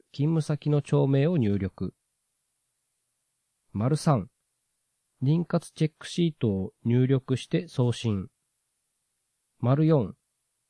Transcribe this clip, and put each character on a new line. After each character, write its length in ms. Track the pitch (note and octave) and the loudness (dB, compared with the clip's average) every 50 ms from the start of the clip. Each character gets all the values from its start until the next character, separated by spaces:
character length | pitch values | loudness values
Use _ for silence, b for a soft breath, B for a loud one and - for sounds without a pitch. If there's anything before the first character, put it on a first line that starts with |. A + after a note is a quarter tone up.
| _ _ - | _ _ -6
勤 160 | - C#3 D#3 | -4 -2 0
務 140 | E3 D#3+ D3+ | 0 0 0
先 280 | - D3+ C#3+ - D3+ | -2 -4 -4 -2 0
の 100 | D3 D3 | 0 0
町 260 | - - D3+ D3 C#3+ | 0 0 0 0 2
名 200 | C3+ C#3 C3+ C#3 | 2 2 2 2
を 120 | E3 F#3 D#3+ | 2 2 2
入 200 | A#2 G2+ G2+ G2+ | 2 2 0 0
力。 340 | G2 F#2 - - F#2+ F2+ - _ _ _ _ _ _ _ _ _ _ _ _ _ _ _ _ _ _ _ _ _ _ _ _ _ _ _ _ _ _ _ _ _ _ _ - | -2 -4 -6 -6 -10 -10 -10 _ _ _ _ _ _ _ _ _ _ _ _ _ _ _ _ _ _ _ _ _ _ _ _ _ _ _ _ _ _ _ _ _ _ _ -6
丸 240 | G2+ G#2+ B2+ D#3 | -4 -2 0 0
三、 340 | D3+ - E3 C#3+ A2+ E2+ - _ _ _ _ _ _ _ _ _ _ _ _ _ _ _ _ _ - B2+ | 0 2 2 2 2 0 -4 _ _ _ _ _ _ _ _ _ _ _ _ _ _ _ _ _ -4 0
妊 220 | C3+ D#3 E3+ E3+ | 0 0 0 0
活 280 | - - E3+ - - - | -2 -2 -4 -4 -6 -6
チ 140 | - D#3+ | -4 -4
ェ 20 | D3+ | -4
ッ 40 | - - | -4 -6
ク 100 | - - | -16 -8
シ 260 | - - F3 E3 D#3 - | -4 -2 -2 -2 -2 -2
ー 20 | |
ト 100 | - A2 | -2 -2
を 220 | G2 F#2+ F#2+ - - _ - | 0 -2 -4 -6 -8 _ -2
入 220 | A#2 A#2+ B2 B2+ | 0 2 2 4
力 300 | B2+ C3+ B2+ - - C3 | 2 2 0 0 -2 -4
し 120 | B2+ - - | -4 -4 -4
て 200 | - E3 F3+ D#3+ | -4 -4 -4 -4
送 240 | - - B2 B2 A#2 | -4 -2 0 0 0
信。 360 | - - A#2 G#2 F#2+ F2+ - _ _ _ _ _ _ _ _ _ _ _ _ _ _ _ _ _ _ _ _ _ _ _ _ _ - | -2 -2 -2 -2 -2 -4 -8 _ _ _ _ _ _ _ _ _ _ _ _ _ _ _ _ _ _ _ _ _ _ _ _ _ -4
丸 280 | - A#2+ C3+ D3 D#3 | 0 0 2 2 4
四、 300 | D#3 D#3+ C#3+ G#2+ F2 - _ _ _ _ _ _ _ _ _ _ | 4 4 2 2 -2 -6 _ _ _ _ _ _ _ _ _ _